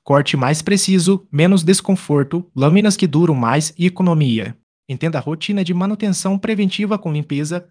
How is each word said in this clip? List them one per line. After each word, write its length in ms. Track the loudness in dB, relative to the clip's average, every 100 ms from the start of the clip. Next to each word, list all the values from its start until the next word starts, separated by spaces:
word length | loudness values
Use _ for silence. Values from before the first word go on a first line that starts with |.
| 0
Corte 320 | 2 2 0
mais 240 | 0 -2
preciso, 680 | 0 0 2 2 2 0 -2
menos 340 | 0 4 4
desconforto, 840 | 4 0 2 -4 0 0 0 -4 -6 0
lâminas 400 | 4 4 2 2
que 100 | 0
duram 300 | 2 2 2
mais 380 | 2 0 -2 -2
e 80 | -2
economia. 720 | 0 0 2 2 0 -4 -12 _ _ -12
Entenda 300 | -6 -4 -4
a 40 |
rotina 440 | -6 -8 -4 -4 -2
de 80 |
manutenção 640 | -2 -2 -2 -2 -2 -2 -4
preventiva 600 | -2 -2 -2 -2 -4 -4
com 140 | -4
limpeza, 560 | -4 -4 -4 -4 -6 -10